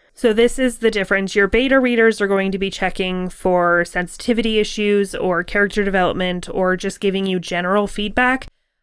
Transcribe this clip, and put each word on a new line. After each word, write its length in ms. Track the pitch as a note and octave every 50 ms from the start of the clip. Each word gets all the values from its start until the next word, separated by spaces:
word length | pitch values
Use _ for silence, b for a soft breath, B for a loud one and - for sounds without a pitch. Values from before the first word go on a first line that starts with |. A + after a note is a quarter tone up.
| _ _ _
So 180 | - - A#3 G#3
this 260 | A3 A#3 A#3+ - -
is 200 | C4 B3 A#3 -
the 120 | A3 A3
difference. 440 | G#3+ G3+ F#3+ - G3+ G3 G3 F#3+ -
Your 140 | G#3 G3+ F#3+
beta 300 | - A3+ C4 C4+ C4+ C4+
readers 440 | B3+ B3 A#3+ A3+ A3+ A3+ G#3+ - G3+
are 40 |
going 240 | G3 G3 G3 F#3+ F#3+ F#3+
to 60 | F#3
be 120 | G3 F#3+
checking 580 | - - G3 F3+ - - F#3+ F#3 F#3 F#3 F#3 F3+
for 560 | - - - F#3 F3+ F3 F3 F3 F3 E3+ F3
sensitivity 760 | - - F3+ F3+ F3+ - - - - A#3+ A3 A#3 A3 A3 G#3+
issues 560 | G#3 - - A3 G#3 G#3 G#3 G3+ G3+ F#3+ -
or 300 | - - F#3 F3 E3+ F3+
character 400 | - - G3+ G3+ G3 - G#3+ G3+
development 640 | G3 G3 F#3+ F3+ D#3+ - F#3 F#3 F3+ F3+ F3+ E3+ -
or 240 | - F#3+ F#3 F#3 F#3
just 240 | F3+ - G3 - -
giving 260 | - G3 F#3 G3 F#3+
you 120 | F#3+ F#3 F#3
general 480 | E3 - F3+ F3 F3 F3+ G3 G#3 G3+
feedback. 600 | G3 - - G#3 G#3 G#3 B3+ B3+ B3 C4 C4 - - - _ _ _ _ _